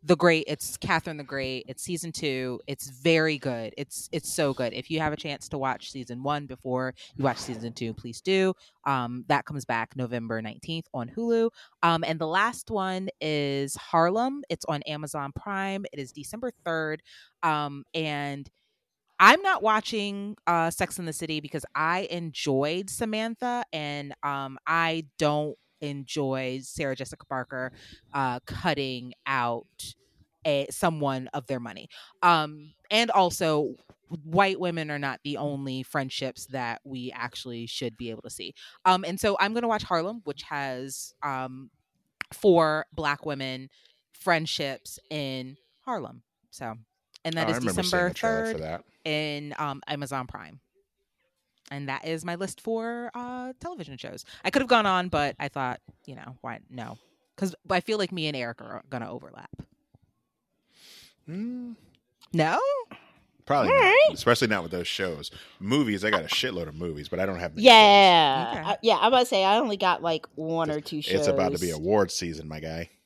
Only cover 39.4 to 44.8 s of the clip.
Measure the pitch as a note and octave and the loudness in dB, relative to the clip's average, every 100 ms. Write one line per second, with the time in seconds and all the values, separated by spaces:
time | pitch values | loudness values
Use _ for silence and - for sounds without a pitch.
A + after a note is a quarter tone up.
39.4 | G3 A3+ A#3 G#3+ - F3 F3 A#3 E3+ D3 | 0 0 0 -2 0 -2 -2 -6 -10 -10
40.4 | - D3 C#3 B2+ C3+ - - _ C#3+ C3 | -8 -6 -4 -6 -8 -12 -14 _ -4 -4
41.4 | C3 C3 C3 _ _ _ _ _ - - | -6 -10 -18 _ _ _ _ _ -14 2
42.4 | G#3 E3+ D#3 D#3 - D#3 D3+ C#3+ D#3 C#3 | 6 8 6 2 -4 -4 -2 -2 -4 -6
43.4 | C3 C3 C3 _ _ _ _ - - E3 | -6 -8 -12 _ _ _ _ -6 2 2
44.4 | D#3 - C#3+ B2+ | 2 -2 -4 -6